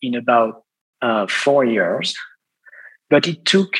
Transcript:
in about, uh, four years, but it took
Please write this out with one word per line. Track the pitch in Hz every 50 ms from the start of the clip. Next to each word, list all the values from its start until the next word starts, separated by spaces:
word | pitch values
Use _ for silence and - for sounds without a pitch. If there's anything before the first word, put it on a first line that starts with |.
in | - 127 120
about, | 120 117 123 120 117 113 113 110 - _ _ _ _ _ _ _ -
uh, | 127 120 113 107 98 95
four | - - - 143 139 143 131
years, | 120 113 104 90 85 101 127 85 - - - - - _ _ _ _ _ _ _ - - - - - _ _ _ -
but | - - - 170
it | 165 - -
took | - - 196 196 190 - -